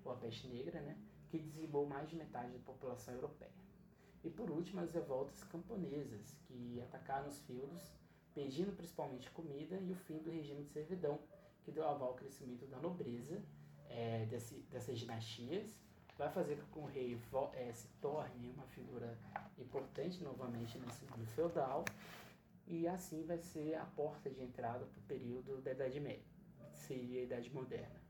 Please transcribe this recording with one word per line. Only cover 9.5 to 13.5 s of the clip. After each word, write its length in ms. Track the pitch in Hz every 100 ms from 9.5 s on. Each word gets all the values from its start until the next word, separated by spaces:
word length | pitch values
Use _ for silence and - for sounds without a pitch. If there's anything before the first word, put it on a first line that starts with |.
| 139 151 190
e 160 | 180
o 40 | 180
fim 220 | - 156
do 140 | 160
regime 320 | 165 143 143
de 60 | 147
servidão, 500 | 151 156 180 151 147 - - - -
que 80 | -
deu 160 | 147 156
aval 220 | 143 127
ao 60 | 127
crescimento 500 | - - 123 123 131
da 140 | 131
nobreza, 640 | 160 - 113 120 139 190 -